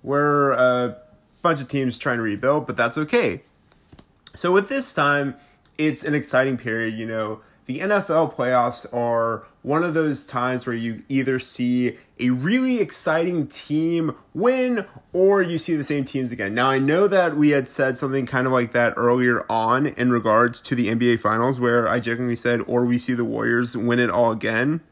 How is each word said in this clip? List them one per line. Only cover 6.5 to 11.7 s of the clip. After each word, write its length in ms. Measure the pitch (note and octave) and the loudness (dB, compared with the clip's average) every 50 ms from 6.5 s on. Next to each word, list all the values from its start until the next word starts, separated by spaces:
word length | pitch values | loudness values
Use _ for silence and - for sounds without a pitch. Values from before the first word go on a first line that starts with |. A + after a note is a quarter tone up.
| C3 | -2
period. 360 | B2 - A#2+ A2 A2+ A2+ A2 A2 | -4 -4 -4 -4 -2 -4 -4 -6
You 140 | A2 A2+ | -8 -8
know, 340 | A2+ A2+ A2 A2 G#2+ A2 A2 _ _ _ _ _ | -6 -6 -6 -6 -6 -8 -10 _ _ _ _ _
the 160 | - B2+ C#3+ | -10 -8 -6
N 100 | F#3+ G3 | -2 0
F 200 | G#3 G3+ G3 G3+ | 0 0 0 2
L 200 | D#3+ D#3+ D#3+ C#3 | 2 2 2 0
playoffs 600 | - - B2 B2+ B2+ B2 A#2+ B2 B2 - - - - | -2 -4 -2 2 2 2 2 0 -2 -8 -12 -8 -4
are 520 | A#2+ A#2+ A#2 A#2 A#2 A2+ A#2 A2+ A2 - - _ _ - | -2 -2 0 0 0 0 0 -2 -6 -8 -18 _ _ -4
one 200 | B2 D3 D#3+ E3+ | -2 0 0 0
of 100 | F3 D#3 | 0 0
those 320 | D#3+ D#3+ D3+ C#3 B2+ - | 0 0 0 -2 -4 -8
times 400 | - - B2+ B2 B2+ B2+ B2 - | -6 -4 -2 -2 -2 -2 -4 -4
where 100 | C3 A#2+ | -6 -6
you 280 | A#2 A#2 A#2 A2 G2+ - _ | -4 -6 -6 -8 -8 -8 _
either 300 | C#3 C3+ C3 C3 C3 B2+ | -2 -2 0 0 -2 -4
see 580 | - - - - B2 B2 | -4 -8 -6 -4 -2 0